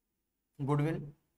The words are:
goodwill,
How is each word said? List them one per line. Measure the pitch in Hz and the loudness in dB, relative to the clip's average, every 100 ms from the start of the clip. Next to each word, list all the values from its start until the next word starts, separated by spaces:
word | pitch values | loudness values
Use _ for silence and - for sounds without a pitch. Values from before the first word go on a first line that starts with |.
| _ _ _ _ _ - | _ _ _ _ _ -6
goodwill, | 135 147 151 165 143 - _ | 0 2 2 -2 -8 -16 _